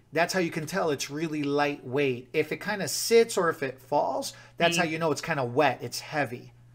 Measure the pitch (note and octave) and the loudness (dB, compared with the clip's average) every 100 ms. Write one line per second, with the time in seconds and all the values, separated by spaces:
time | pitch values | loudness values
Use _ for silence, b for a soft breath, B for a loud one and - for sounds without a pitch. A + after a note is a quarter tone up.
0 | _ D#3 E3+ F#3+ E3+ E3+ D3 F#3 F3 C#3 | _ 0 0 2 -2 -2 -4 -2 0 -2
1 | - C#3+ E3 D3+ C#3+ C#3+ D3 C#3+ C3+ C3 | -4 -4 -4 -2 0 2 0 -2 -4 0
2 | C#3 A#2+ - D#3+ D#3 D#3 F#3 G#3 D#3+ - | 0 -2 -4 -2 -2 -2 -6 -4 -4 -4
3 | - A3+ A3+ A3 E3+ D#3 C3+ - - D3 | 4 6 6 2 0 0 -4 -6 -2 0
4 | F3 - C4+ - b b E3+ E3+ F3 D#3+ | 2 -2 -6 -10 b b 2 4 0 0
5 | E3 C#3+ - D#3 B2 A#2+ C#3+ A#2+ B2 - | 0 0 -2 -2 0 4 4 2 -6 -8
6 | - D#3 C3+ A#2+ - - - | -6 -2 -2 -4 -14 -20 -20